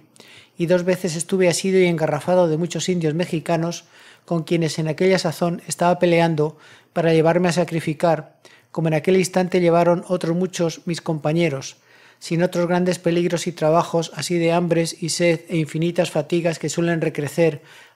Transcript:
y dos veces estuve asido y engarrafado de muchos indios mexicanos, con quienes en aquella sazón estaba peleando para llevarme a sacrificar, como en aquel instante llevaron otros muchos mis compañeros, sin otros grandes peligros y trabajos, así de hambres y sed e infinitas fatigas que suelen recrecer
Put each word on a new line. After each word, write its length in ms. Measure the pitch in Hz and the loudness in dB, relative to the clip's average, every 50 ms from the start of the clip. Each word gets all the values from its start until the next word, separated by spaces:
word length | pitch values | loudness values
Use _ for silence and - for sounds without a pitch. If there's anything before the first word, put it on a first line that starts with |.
| - _ _ - - - - - - _ _ - | -18 _ _ -20 -20 -20 -20 -20 -20 _ _ -4
y 100 | 170 160 | 0 2
dos 180 | 180 180 175 | 2 2 2
veces 320 | 185 180 175 - 180 151 170 | 0 -2 -2 -2 -4 -6 -6
estuve 320 | - - 196 185 185 175 | -6 -2 0 2 2 2
asido 300 | 156 - - 190 185 185 | 2 0 0 2 2 4
y 60 | 180 | 4
engarrafado 600 | 175 170 156 156 151 147 147 - 175 180 180 180 165 | 4 2 0 0 -2 -2 -2 -2 2 2 4 4 4
de 100 | 156 156 | 2 0
muchos 300 | 175 170 - 165 - - | -2 -4 -4 -4 -4 -2
indios 260 | 185 175 160 156 147 | -2 0 0 0 0
mexicanos, 720 | 165 180 - - 156 147 - 170 160 165 170 170 - - _ _ - - - - _ _ | -2 -2 -2 -4 -4 -2 -2 -2 -2 -2 -4 -6 -8 -12 _ _ -20 -20 -20 -20 _ _
con 200 | - 175 165 151 | -4 -4 -4 -2
quienes 360 | - 175 165 165 151 - - | -2 -2 0 0 -2 -2 -2
en 80 | 160 156 | -4 -4
aquella 320 | 147 - 185 185 190 175 | -2 0 2 2 2 2
sazón 420 | - 170 143 - 180 170 170 233 - - | 0 -2 -2 -2 -2 -2 -2 -4 -8 -10
estaba 320 | - - 175 175 180 175 | -4 0 2 2 2 2
peleando 580 | 180 175 170 170 165 165 165 151 151 156 156 - - - - - _ _ - | 2 2 4 4 4 2 2 0 -2 -2 -4 -10 -20 -20 -20 -20 _ _ -4
para 180 | 180 160 165 | 0 2 2
llevarme 380 | 165 160 156 165 165 180 180 180 | 4 4 4 4 4 4 4 2
a 40 | 151 | 2
sacrificar, 840 | 175 170 - 165 165 - 165 151 - - 170 160 151 156 - _ _ - - - _ _ _ | 0 0 0 -2 -4 -4 -4 -2 0 2 2 2 0 -2 -8 _ _ -20 -20 -20 _ _ _
como 160 | - - 160 165 | -6 -2 0 0
en 60 | 156 | 0
aquel 240 | 151 151 190 190 190 | 0 2 2 2 2
instante 420 | 180 - - 185 180 175 185 180 | 2 2 0 0 0 0 0 2
llevaron 460 | 175 170 165 170 170 175 175 180 185 - | 2 4 4 4 4 4 2 2 0 -2
otros 280 | 185 180 - 165 170 | -4 -2 -2 -2 -2
muchos 460 | 175 185 175 - - 175 160 - - - | -2 -2 -4 -2 -2 -2 -2 -4 -6 -8
mis 160 | 175 170 - | -8 -8 -6
compañeros, 760 | - - 160 151 - 151 156 170 170 160 135 135 139 - - _ _ _ _ - - - _ _ | -4 -6 -4 -4 -2 -2 0 2 0 0 -2 -4 -8 -12 -16 _ _ _ _ -20 -20 -20 _ _
sin 220 | - - 170 160 | -8 -4 -2 0
otros 260 | 175 180 - 175 175 170 | 0 0 0 0 -2 0
grandes 320 | 180 180 180 180 175 175 | 0 0 0 0 -2 -2
peligros 480 | - 170 170 175 175 175 175 160 - 180 | 0 0 0 0 0 0 -2 -4 -4 -6
y 40 | |
trabajos, 600 | 165 - 165 151 160 170 160 - - 165 160 - - | -6 -2 0 2 4 2 2 2 0 -4 -4 -4 -6
así 220 | - 139 - 175 170 | -10 -6 -4 -2 0
de 160 | 165 165 165 | 2 2 2
hambres 500 | 175 175 170 165 165 165 160 - - 175 | 2 0 0 0 0 0 -2 -4 -8 -8
y 60 | 156 | -6
sed 320 | - - 175 170 165 160 - - | -2 0 2 2 2 0 -2 -4
e 80 | 185 160 | -4 -2
infinitas 520 | 156 143 - 156 160 175 170 185 170 160 | -2 -2 -2 -2 -2 -2 0 0 -2 -2
fatigas 480 | - 156 143 - 175 175 156 170 156 - | -2 -4 -2 -2 -2 -2 0 -2 -2 -4
que 120 | - 151 | -6 -6
suelen 320 | - - 170 170 170 165 | -4 -2 -2 0 0 0
recrecer 600 | 165 160 147 - 147 135 - - 165 160 151 147 - - - - - - _ | -2 -2 -2 -4 -6 -4 0 2 2 2 2 -2 -8 -18 -20 -20 -20 -20 _